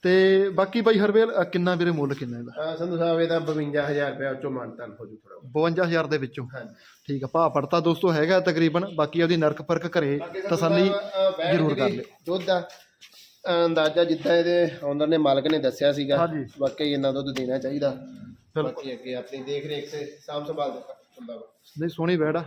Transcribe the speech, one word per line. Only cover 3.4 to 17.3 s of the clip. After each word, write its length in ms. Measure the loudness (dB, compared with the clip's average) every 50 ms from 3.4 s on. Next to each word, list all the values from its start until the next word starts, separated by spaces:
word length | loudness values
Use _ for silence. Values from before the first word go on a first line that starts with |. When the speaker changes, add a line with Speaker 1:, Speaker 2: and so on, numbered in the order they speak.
| 0 -2 -2 -2 -2 -2 0 -2 0 0
Speaker 2:
ਹਜ਼ਾਰ 220 | 0 -2 -2 -2 -4
ਰੁਪਇਆ 180 | -4 -4 -6
ਉੱਚੋਂ 200 | -6 -4 -6 -6
ਮਾਨਤਾਨ 460 | -6 -6 -8 -10 -12 -14 -16 -16 -16 -18
ਹੋ 60 | -18
ਜੂ 100 | -18 -20
ਥੋੜ੍ਹਾ। 220 | -20 _ _ -20 -20 -20
Speaker 1:
ਬਵੰਜਾ 400 | -6 -2 0 2 2 2 2 0
ਹਜ਼ਾਰ 220 | 2 2 0 0
ਦੇ 120 | 0 -2 -2
ਵਿੱਚੋਂ? 300 | -2 -4 -8 -10 -12 -10 -12
Speaker 2:
ਹਾਂਜੀ। 200 | -14 -14 -14 -18 _ _ -20 -20 _ _
Speaker 1:
ਠੀਕ 180 | -8 -8 -6 -6
ਆ, 20 |
ਭਾਅ 220 | -2 _ 2 2 2
ਪੜਤਾ 320 | 2 0 0 2 0 2
ਦੋਸਤੋ 320 | 2 2 0 2 2 2 4
ਹੈਗਾ 280 | 4 2 4 4 4
ਤਕਰੀਬਨ। 540 | 4 2 2 2 2 2 2 0 -2 -2 0
ਬਾਕੀ 280 | 0 -2 0 2 0 2
ਉਹਦੀ 140 | 2 4
ਨਰਕ 260 | 4 2 2 0 0 -2
ਪਰਖ 360 | -2 -2 -2 -2 -2 0 0
ਘਰੇ 200 | 0 2 0 -2
Speaker 2:
ਬਾਕੀ 240 | -4 -6 -8 -8 -2
ਸੰਧੂ 140 | -2 0
Speaker 1:
ਤਸੱਲੀ 320 | 0 2 2 4 4 4 4
Speaker 2:
ਸਾਹਿਬ, 60 | 2
ਅਹ, 440 | 0 -4 -6 -2 2 2 2 2 0
ਵੈੜ 140 | 0 2 2
Speaker 1:
ਜ਼ਰੂਰ 220 | 2 2 2 2
ਕਰ 100 | 2 0
Speaker 2:
ਜਿਹੜੀ 120 | 0 0
Speaker 1:
ਲਿਓ। 80 | -2 -8 -12 _ _ _
Speaker 2:
ਦੁੱਧ 180 | -4 -4 -4 0
ਦਾ, 160 | 0 0 0
ਅਹ, 1040 | 0 -6 -16 -20 -20 _ _ _ -20 -20 _ -20 -20 -20 _ _ _ 0 2 4 4
ਅੰਦਾਜ਼ਾ 380 | 4 4 4 2 2 4 2 2
ਜਿੱਦਾਂ 320 | 2 2 -2 0 2 2
ਇਹਦੇ 320 | 4 4 4 4 2 2 2 0 -4 -6
ਓਨਰ 240 | -4 -2 0 0
ਨੇ, 120 | 2 2 2
ਮਾਲਕ 280 | 4 4 2 2 2
ਨੇ 120 | 0 0 0
ਦੱਸਿਆ 340 | 0 -2 -2 2 0 0 2
ਸੀਗਾ, 260 | 0 -2 0 2 2
Speaker 1:
ਹਾਂਜੀ। 280 | 2 0 -2 -6 -8 -8 -6 -4
Speaker 2:
ਵਾਕਈ 340 | -4 -4 -2 -2 -2 -2 0
ਇੰਨਾ 200 | 0 0 0 -2
ਦੁੱਧ 240 | -2 -4 -6